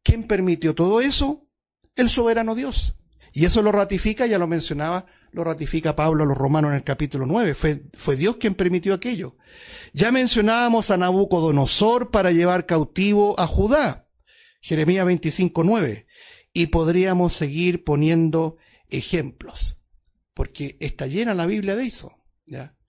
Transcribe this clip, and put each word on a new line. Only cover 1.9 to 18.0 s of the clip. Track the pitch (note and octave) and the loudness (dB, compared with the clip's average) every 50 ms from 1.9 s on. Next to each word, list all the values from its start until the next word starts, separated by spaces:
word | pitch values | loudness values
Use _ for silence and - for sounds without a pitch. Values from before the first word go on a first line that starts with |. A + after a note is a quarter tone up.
| _ | _
El | - B3 A#3 | 0 0 0
soberano | - A#3+ A#3 A3+ A3+ A3+ A3+ A3 A3 | 2 0 0 2 0 0 -2 -2 -4
Dios. | A#3 C4+ C4+ - - - - - - _ _ _ _ _ _ | -4 -6 -2 -4 -2 -2 -2 -6 -6 _ _ _ _ _ _
Y | - C#3 D#3+ | -2 0 2
eso | F3 - A3+ | 2 4 4
lo | G#3 G#3+ | 2 4
ratifica, | G3+ G3+ G3 G3 G3+ F3+ - G#3+ G#3+ - B3+ | 2 2 0 0 -2 -2 -2 -2 0 0 0
ya | A#3 G#3+ F#3 | 0 2 0
lo | F3 | 0
mencionaba, | D#3+ E3+ E3 D#3+ - D3+ C#3+ D3+ D#3+ F3 F#3 F#3 _ _ _ _ _ | 0 -2 -4 -4 -4 -6 -4 -4 -4 -4 -6 -8 _ _ _ _ _
lo | - E3 E3 | -10 -6 -6
ratifica | E3 D#3+ D3+ D3+ C#3+ - E3 D#3+ D#3+ D3+ | -4 -4 -4 -6 -4 -4 -2 -2 -2 -2
Pablo | - D3+ D#3+ D#3+ D#3 D#3 | 0 0 0 2 2 2
a | |
los | C#3+ C#3 | 0 0
romanos | B2 C3+ C#3 D3+ D#3 D3+ D3 | 0 0 2 2 2 2 0
en | C#3+ | 0
el | C3+ - | -2 -2
capítulo | - C3+ - D3+ C#3 - C3+ C3 | -4 -4 -4 -4 -6 -4 -6 -2
nueve. | B2+ E3+ A#3 A#3 E3+ C3+ | -2 0 0 0 0 -2
Fue, | - - D#3 D3 - - - - | 0 -2 -2 -2 -2 -10 -18 -20
fue | - - D#3 C#3 | -8 -4 -2 -2
Dios | C3 D#3+ G#3 A#3+ | 0 0 -2 -2
quien | - - G#3+ F#3+ | 0 -2 -4 -2
permitió | - F#3 F3+ F3+ F3+ F#3 F#3+ G3 | 0 0 0 0 0 0 -2 -2
aquello. | F3+ - B3 A#3+ D#3+ - B2+ _ _ _ - - - - - - - - - - | -2 -2 -6 -6 -6 -8 -12 _ _ _ -20 -20 -20 -20 -20 -20 -20 -20 -12 -2
Ya | C#3 F#3 A#3 | 0 2 2
mencionábamos | B3 C4 B3+ A#3+ - A#3 G#3 G#3+ A3+ A#3+ A#3+ A#3+ A3+ A3+ G#3 - | 4 2 2 2 2 2 2 2 2 2 2 2 2 2 2 2
a | G3+ | 2
Nabucodonosor | F3+ F3+ F3+ F#3 F#3+ G3+ F#3+ F#3 E3+ D#3+ D#3+ D3 C#3 C3+ B2+ - - G3+ A3 A#3+ B3 A#3+ A#3+ | 2 2 2 2 2 2 2 2 2 2 2 2 2 2 2 2 2 2 4 2 2 -2 0
para | - G#3 F#3 F3+ | 0 2 4 4
llevar | E3+ E3 F3 F3+ F3+ F#3 F3+ | 4 4 4 4 2 0 0
cautivo | - E3+ D#3+ D3 - _ - F#3+ G3+ G#3 G#3 G#3 G#3 G3+ - | 0 0 0 0 -2 _ 0 2 2 4 4 2 2 2 0
a | F3+ | -2
Judá. | D3 - - G3 G#3+ C4+ D4+ C#4 E3+ B2 - _ _ _ _ _ _ _ _ - _ _ _ | 0 2 0 2 4 2 2 2 0 -4 -8 _ _ _ _ _ _ _ _ -20 _ _ _
Jeremías | - - D#3+ D3+ D3+ D#3+ F3+ F#3+ F#3 | -6 -4 -2 0 2 2 2 2 2
veinticinco | F3+ F#3 E3 - D#3 D3 - F#3 E3+ - E3+ E3 | 0 0 0 -2 -4 -2 0 -2 0 0 0 2
nueve. | F#3 A3+ A3+ E3 A#2+ G#2 G#2+ _ _ _ - - - - - _ _ _ | 2 2 2 0 -2 -4 -8 _ _ _ -20 -20 -20 -20 -20 _ _ _
Y | E3+ E3+ | -2 0
podríamos | E3 - E3 D#3+ D#3+ E3+ F3+ F#3 F#3+ F#3 F3+ F3+ E3+ D#3 | 0 2 2 2 2 2 2 2 2 2 2 2 0 0
seguir | - D#3+ C#3 C#3+ D#3+ F3 F3+ F3 E3+ - | -2 -4 -4 -2 0 0 0 0 -2 -2
poniendo | D#3 D3 C#3+ | -2 0 2